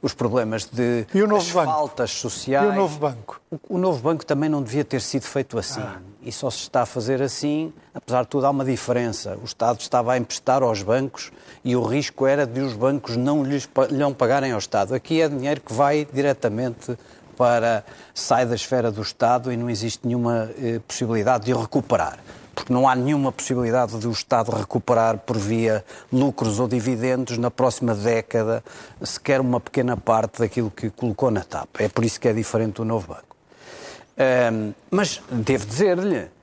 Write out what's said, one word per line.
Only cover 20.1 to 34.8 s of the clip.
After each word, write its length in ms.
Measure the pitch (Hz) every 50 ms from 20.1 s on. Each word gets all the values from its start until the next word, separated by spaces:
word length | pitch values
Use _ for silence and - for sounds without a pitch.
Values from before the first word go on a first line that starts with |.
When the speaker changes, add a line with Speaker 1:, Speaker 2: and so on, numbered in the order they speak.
| 120 123 120 117 117 113 110 110 113
Speaker 1:
eh, 240 | - 135 117 113 113 107 _
possibilidade 560 | - - 127 110 117 110 101 120 127 120 104
de 80 | 117 127
o 80 | 113
recuperar. 580 | 113 - - 277 - - 120 107 80 78 - - - - - - - - -
Porque 180 | - - - 127
não 160 | 123 131 135
há 60 | 127
nenhuma 380 | 127 123 139 151 143 139 135 123
possibilidade 680 | - - - 135 123 123 117 113 127 123 104 107 113
de 80 | 107
o 60 | 120 113
Estado 380 | - - _ 135 117 113 - 110
recuperar 680 | 107 104 - - 120 - - 123 113 113 113 110 104
por 180 | - - 120
via 480 | 110 98 104 113 113 113 113 110 104 - - - - - -
lucros 480 | - 131 135 143 - - 123 113 104 101
ou 100 | 127 117
dividendos 680 | 123 123 104 127 127 110 117 127 127 127 131 120 120
na 140 | 113 120 123
próxima 440 | - - 123 127 - - - 117 113
década, 680 | 101 101 117 117 113 110 - - 117 110 110 113 117 - - - - - - - - -
sequer 400 | - - - _ - 139 135 135
uma 180 | 123 123 120
pequena 340 | - - - 139 123 123 120
parte 440 | 101 - - 113 110 110 107 - -
daquilo 320 | 120 107 - 123 117 107
que 180 | - - - 110
colocou 420 | - - - 120 101 - 139 127
na 120 | 110 98 90
tap. 260 | - - - - - _ -
É 80 | 107 104
por 140 | - - 117
isso 160 | 113 - -
que 100 | - 123
é 40 | 107
diferente 440 | 113 110 - - 113 113 110 101
do 80 | - 113
novo 240 | 110 113 110 92 82
banco. 280 | - - - _ - _ _ _ - - - - - - - - - - - _ _
Ahm, 560 | - 135 131 127 127 123 117 113 110 107 107 104 _